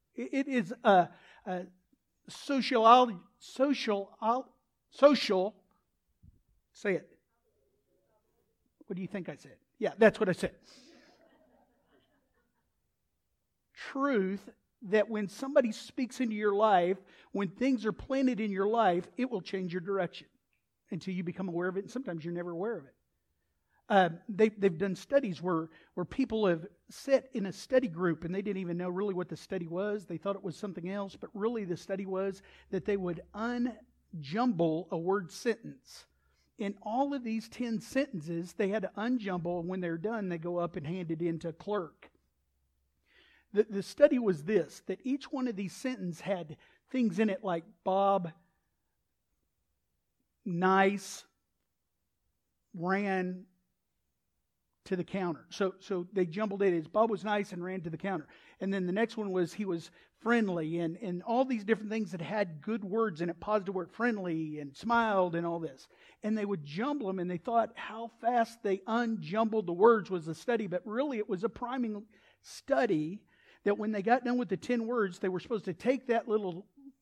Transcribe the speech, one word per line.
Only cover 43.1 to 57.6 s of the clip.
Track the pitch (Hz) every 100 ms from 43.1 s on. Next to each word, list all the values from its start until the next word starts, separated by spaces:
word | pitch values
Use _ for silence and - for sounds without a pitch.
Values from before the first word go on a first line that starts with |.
| _ _ _ _
The, | 202 214
the | 196
study | - - 294 254
was | 220 156
this, | 156 214 - - -
that | 185
each | 247 269 -
one | 269 254
of | 196
these | 190
sentences | - 262 247 180 156
had | 180 185 160 - _ _ _
things | 262 226 170
in | 220
it | 190
like | 190 170 - _
Bob, | - 190 196 196 170 - _ _ _ _ _ _ _ _ _ _ _ _ _ _ _ _ _ _ _ _ 196
nice, | 170 185 190 196 202 - - - _ _ _ _ _ _ _ _ _ _ _ _ _ _
ran | 175 175 190 202 190 180 180 - _ _ _ _ _ _ _ _ _ _ _ _ _ -
to | 180
the |
counter. | 165 190 175 151 -
So, | - 190 190
so | - 185 175
they | 190 175
jumbled | 175 214 196
it. | 202
It's, | 170 151
"Bob | - 226
was | 190
nice | 202 208 202
and | 180